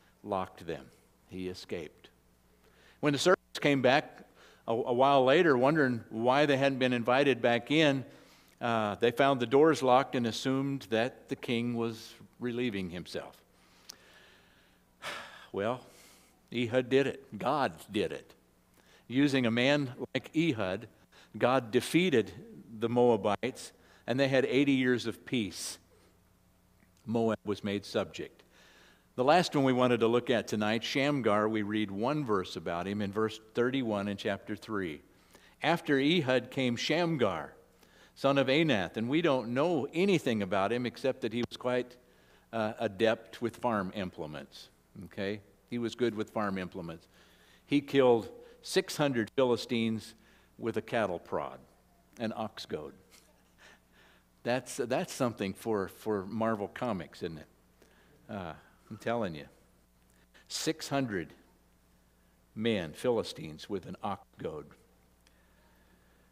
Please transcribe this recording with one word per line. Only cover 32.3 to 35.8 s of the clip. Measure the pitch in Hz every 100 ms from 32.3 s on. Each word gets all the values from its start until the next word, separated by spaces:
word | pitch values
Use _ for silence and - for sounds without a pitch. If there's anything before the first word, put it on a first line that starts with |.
| 101 90
about | - 85 85 90
him | 101
in | 101
verse | 101 110 - -
thirty-one | - 123 135 120 104 101
in | 98
chapter | 113 98 -
three. | 104 - 104 90 71 - _ _ - - _
"After | 143 165